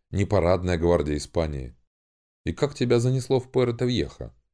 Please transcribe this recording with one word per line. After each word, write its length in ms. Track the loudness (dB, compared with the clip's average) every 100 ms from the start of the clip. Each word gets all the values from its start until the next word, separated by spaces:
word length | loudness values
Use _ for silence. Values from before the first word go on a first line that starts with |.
| _
не 140 | -4
парадная 520 | 0 2 4 2 2 2
гвардия 400 | 4 4 2 -4
Испании. 600 | -4 -2 -2 -4 -10 -14 _ _ _ _ _ _
«И 80 | -8
как 220 | -4 -4
тебя 240 | -2 0 2
занесло 400 | 2 0 0 -2
в 120 | 0
Пуэрто-Вьехо?» 800 | 0 0 0 -2 -2 -4 -8 -16 -16 _